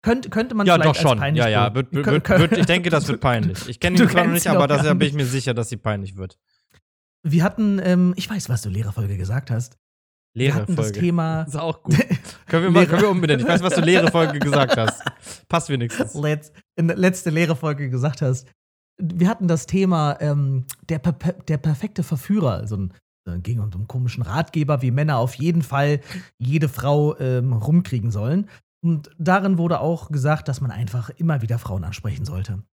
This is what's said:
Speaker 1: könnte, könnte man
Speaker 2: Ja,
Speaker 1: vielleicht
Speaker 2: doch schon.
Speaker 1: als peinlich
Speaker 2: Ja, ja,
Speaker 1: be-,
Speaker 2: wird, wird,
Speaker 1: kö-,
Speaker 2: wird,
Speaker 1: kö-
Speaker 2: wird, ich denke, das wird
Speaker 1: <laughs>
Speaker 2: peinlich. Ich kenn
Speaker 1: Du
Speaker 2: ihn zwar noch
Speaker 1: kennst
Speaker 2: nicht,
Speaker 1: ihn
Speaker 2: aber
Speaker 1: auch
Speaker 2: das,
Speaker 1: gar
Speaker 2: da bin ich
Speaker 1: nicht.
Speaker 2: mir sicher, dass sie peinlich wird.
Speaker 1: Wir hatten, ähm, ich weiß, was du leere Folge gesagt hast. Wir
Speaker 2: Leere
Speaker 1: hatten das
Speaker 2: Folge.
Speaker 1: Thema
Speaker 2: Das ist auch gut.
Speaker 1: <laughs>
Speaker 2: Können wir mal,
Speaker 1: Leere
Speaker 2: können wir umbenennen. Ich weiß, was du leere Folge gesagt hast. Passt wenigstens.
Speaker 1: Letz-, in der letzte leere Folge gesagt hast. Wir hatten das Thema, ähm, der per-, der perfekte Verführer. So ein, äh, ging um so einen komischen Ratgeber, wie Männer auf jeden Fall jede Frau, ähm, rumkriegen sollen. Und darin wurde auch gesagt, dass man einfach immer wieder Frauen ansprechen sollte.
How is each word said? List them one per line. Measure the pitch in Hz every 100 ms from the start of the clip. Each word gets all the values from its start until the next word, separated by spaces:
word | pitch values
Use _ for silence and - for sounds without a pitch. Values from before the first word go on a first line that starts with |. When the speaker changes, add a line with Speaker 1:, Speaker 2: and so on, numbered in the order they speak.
Speaker 1:
könnte, | - 247 220
könnte | 214 247
man | 220 196
Speaker 2:
Ja, |
Speaker 1:
vielleicht | 170 156 143
Speaker 2:
doch |
schon. | 160
Speaker 1:
als | 117
peinlich | 139 151
Speaker 2:
Ja, | 117
ja, | 104 104
Speaker 1:
be-, | 120
Speaker 2:
wird, | 131
wird, | 139 147
Speaker 1:
kö-, |
Speaker 2:
wird, | 151 -
Speaker 1:
kö- | 185
Speaker 2:
wird, | 165 220
ich | 175
denke, | 180 175
das | 160 139
wird | 127
Speaker 1:
<laughs> |
Speaker 2:
peinlich. | 135 131 135 92 -
Ich | 120
kenn | 175
Speaker 1:
Du | 175
Speaker 2:
ihn | 233
zwar | 175
noch | 170
Speaker 1:
kennst | 170
Speaker 2:
nicht, | 175
Speaker 1:
ihn | 143
Speaker 2:
aber |
Speaker 1:
auch | 143
Speaker 2:
das, | 143
Speaker 1:
gar | 151
Speaker 2:
da |
bin | 139 147
ich |
Speaker 1:
nicht. | 147
Speaker 2:
mir | 127
sicher, | 131 127
dass | 117 110
sie | 110
peinlich | 110 101 98 95
wird. | 92 _ _ _ _ _ _ _ _ _ 156
Speaker 1:
Wir | 160
hatten, | 185 196 208 196
ähm, | 180 180 180 180
ich | -
weiß, | 208 -
was | 123
du | 104
leere | 95 107
Folge | 101 98 98
gesagt | 90 123 -
hast. | 113 117 _ _ _ _ _ _ 113
Wir | 135
Speaker 2:
Leere | 151
Speaker 1:
hatten | 104 170
das | 110
Speaker 2:
Folge. | 101
Speaker 1:
Thema | 175 170 160 160
Speaker 2:
Das | 156
ist | 151
auch | 165 156
gut. | -
Speaker 1:
<laughs> | 156 - 165 - - -
Speaker 2:
Können | 165
wir | 185
mal, | 165
Speaker 1:
Leere | 160
Speaker 2:
können | 170
wir | 208
umbenennen. | 180 165 139 262
Ich |
weiß, | 339
was | 180 180
du |
leere | 165 180 -
Folge | 170 160 151
gesagt | 143 143 127 131
hast. | 110 - - - - - _
Passt | 170 -
wenigstens. | 139 120 - -
Speaker 1:
Letz-, | 151 151 151 - - _ -
in | 165
der | -
letzte | 185 185 175
leere | 156 170 156
Folge | 160 143 139
gesagt | 127 143 135
hast. | 139 127 - _ _ _ _ _
Wir | 175 175 175
hatten | 226 180
das | 165 -
Thema, | 190 190 170 151 143
ähm, | 147 143 139 135 127 - -
der | 160
per-, | 175 151 165
der | - - 151
perfekte | 160 139 208 202
Verführer. | - 139 - 208 147 92 104
So | 107
ein, | 92 - _ _ -
äh, | 87
ging | 87 117
um | 107
so | 90
einen | 113
komischen | 127 123 120
Ratgeber, | 117 123 165 160 147 143
wie | 127
Männer | 127 151 131
auf | 127 -
jeden | 165 170
Fall | 135 139 143 143 - 185 - _
jede | 123 151 147
Frau, | - 135 147 147 -
ähm, | 131 127 127
rumkriegen | 117 117 170 180 127 110
sollen. | 104 110 175 208 - _ _
Und | 170 160 - -
darin | 165 190 196 180
wurde | 170 165
auch | 147 170 -
gesagt, | 147 135 151 -
dass | 131
man | 131
einfach | - 120 123 113 -
immer | 165 147
wieder | 110 117
Frauen | - 95
ansprechen | 85 - 107 135 98
sollte. | 92 95 98 -